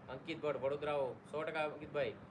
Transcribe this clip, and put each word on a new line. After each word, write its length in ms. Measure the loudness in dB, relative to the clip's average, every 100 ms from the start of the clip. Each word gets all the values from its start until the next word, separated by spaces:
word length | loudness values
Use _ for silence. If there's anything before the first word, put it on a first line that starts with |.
| -10
અંકિત 320 | -8 -4 0
ભટ્ટ, 200 | 2 2
વડોદરા 320 | 2 2 2
આવો, 240 | 2 2 0 -6
સો 120 | -2
ટકા 220 | 0 0
અંકિતભાઈ. 500 | 0 -2 -2 2 2 0 -10